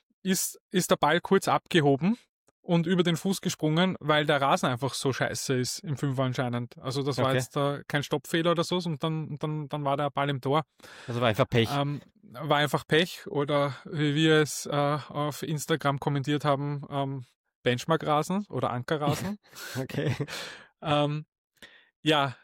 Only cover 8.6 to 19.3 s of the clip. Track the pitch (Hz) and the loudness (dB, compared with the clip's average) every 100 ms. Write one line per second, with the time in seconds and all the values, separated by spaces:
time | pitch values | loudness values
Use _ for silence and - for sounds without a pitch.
8.6 | 160 180 175 151 165 160 151 151 156 151 | 0 -2 -2 -4 -2 -4 -6 -6 -4 -4
9.6 | 143 151 143 139 143 143 143 135 135 147 | -6 -4 -2 0 -2 -2 -2 -2 0 0
10.6 | - _ - - - 117 120 104 127 120 | 0 _ -20 -20 -6 0 2 4 4 4
11.6 | 113 143 143 147 - _ - 123 151 147 | 2 2 -2 -4 -10 _ -20 -10 0 2
12.6 | 147 151 - 156 175 - - 143 143 147 | 2 0 2 2 2 -4 -6 -4 0 0
13.6 | 143 123 - 151 151 147 160 156 151 - | 0 -4 -10 -2 0 4 6 6 4 -2
14.6 | - 143 143 147 - 147 147 - - 156 | -4 0 0 0 -4 -4 -4 -4 -6 -6
15.6 | - 160 143 139 - 143 135 147 151 139 | -2 0 0 0 0 -2 0 0 2 0
16.6 | 143 143 147 143 139 135 127 _ _ _ | 0 -6 -6 -4 -4 -6 -12 _ _ _
17.6 | 127 123 - 151 151 151 156 190 202 127 | 0 0 2 0 2 0 2 -2 -2 -4
18.6 | 123 123 123 156 147 151 185 | -2 -2 -2 -2 0 -2 -4